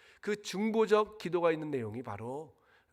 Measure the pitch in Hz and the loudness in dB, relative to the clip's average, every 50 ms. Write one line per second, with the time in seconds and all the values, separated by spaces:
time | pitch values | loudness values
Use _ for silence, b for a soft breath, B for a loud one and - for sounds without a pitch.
0 | B B B B B 208 208 208 - - - 190 214 226 214 220 220 185 214 214 | B B B B B -4 -4 -4 -4 -6 -2 0 0 2 4 4 4 6 6 4
1 | 214 214 - - - 175 170 175 170 165 160 156 156 151 139 127 113 104 107 123 | 4 2 -4 -8 -4 -2 0 4 4 4 2 2 -2 -4 -4 -4 -4 -4 -6 -8
2 | - 117 101 101 113 123 135 143 - - - b b b b b b b | -8 -8 -10 -8 -8 -8 -8 -10 -12 -14 -18 b b b b b b b